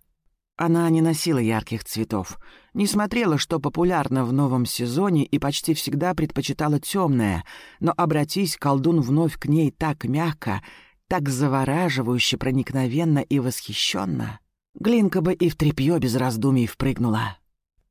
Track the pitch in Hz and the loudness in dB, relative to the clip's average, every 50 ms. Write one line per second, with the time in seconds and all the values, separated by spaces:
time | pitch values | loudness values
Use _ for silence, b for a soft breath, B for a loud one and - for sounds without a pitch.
0 | _ _ _ _ _ _ _ _ _ _ _ - 170 165 165 170 170 165 160 160 | _ _ _ _ _ _ _ _ _ _ _ -2 0 2 2 4 4 4 4 4
1 | 160 165 160 156 - 170 156 127 117 110 113 110 107 - 117 110 - - - 110 | 4 2 2 0 0 0 0 2 2 0 0 -2 -2 -4 -6 -8 -8 -8 -6 -6
2 | 113 - 110 98 92 - - B B B B B B B - 247 302 294 - 208 | -4 -4 -4 -4 -6 -6 -10 B B B B B B B -4 -2 0 0 0 0
3 | 208 196 - 247 233 190 151 139 - - 170 151 131 143 - 156 175 180 185 160 | -2 0 0 0 2 2 2 0 0 -2 -4 -2 -2 -2 -2 0 0 2 2 0
4 | 139 - 120 131 127 117 127 139 143 135 127 127 123 - - - 120 120 120 151 | 0 0 0 0 0 0 2 2 2 2 2 0 0 -2 -2 -4 -4 -2 0 0
5 | 196 202 175 151 139 - - 143 147 139 143 - - - 156 156 - 147 139 143 | 2 2 2 2 2 2 0 0 0 -2 -2 -2 -2 -2 -2 -2 -2 -4 -2 -2
6 | 170 180 180 - 156 147 - 143 135 - 135 - 156 151 147 147 - - - 196 | 0 -2 -2 -2 -2 -4 -2 -4 -4 -4 -2 -2 0 0 0 0 -2 -2 -2 0
7 | 185 160 139 123 110 101 92 85 B B B B B B B B - 147 - - | 2 2 2 2 2 2 0 -2 B B B B B B B B -2 -2 0 0
8 | 175 156 147 151 143 151 - 190 202 160 - - - 143 139 135 135 170 170 160 | 0 0 0 0 0 -2 -2 -2 -2 -2 -4 -2 0 0 0 2 2 2 2 2
9 | 135 117 139 156 170 156 - - - - 147 160 160 135 - - 165 156 147 - | 2 2 2 2 2 0 -2 -2 -2 0 2 2 2 2 0 -2 -2 -4 -4 -4
10 | - 120 131 151 170 165 156 - - - 95 95 B B B B B B B _ | -4 -2 -2 0 -2 -2 -4 -4 -6 -6 -6 -6 B B B B B B B _
11 | _ - 185 175 147 139 131 123 147 139 131 135 131 131 139 165 185 180 139 131 | _ -4 -2 -2 0 -2 0 0 0 2 2 2 0 0 0 0 0 0 0 -2
12 | 123 117 123 120 - - 135 - - 135 127 135 127 - 127 135 131 123 120 151 | 0 0 0 0 0 0 -2 -2 -2 0 0 0 0 -2 -2 -2 -2 0 0 0
13 | 170 160 151 139 - - 139 139 120 127 120 - - - 110 - - - - 95 | 2 2 2 2 2 0 0 0 0 -2 -4 -6 -8 -8 -6 -4 -2 -2 -2 -2
14 | 98 95 76 64 58 - - - _ _ _ _ _ _ - - - 214 240 233 | -4 -4 -4 -4 -6 -8 -10 -12 _ _ _ _ _ _ -10 -4 0 2 4 4
15 | 208 180 - 185 156 180 185 - 180 165 156 - 156 147 147 - 135 147 175 160 | 4 2 2 2 0 0 2 2 2 0 2 2 0 0 2 2 2 2 2 2
16 | 123 123 113 127 127 127 113 113 120 139 135 127 120 113 - - - 135 - - | 2 0 0 0 0 0 0 0 2 2 4 2 2 0 -2 -2 -2 -2 0 0
17 | 123 117 107 110 110 101 - - _ _ _ _ _ _ _ _ _ _ | 0 0 0 0 -2 -4 -8 -12 _ _ _ _ _ _ _ _ _ _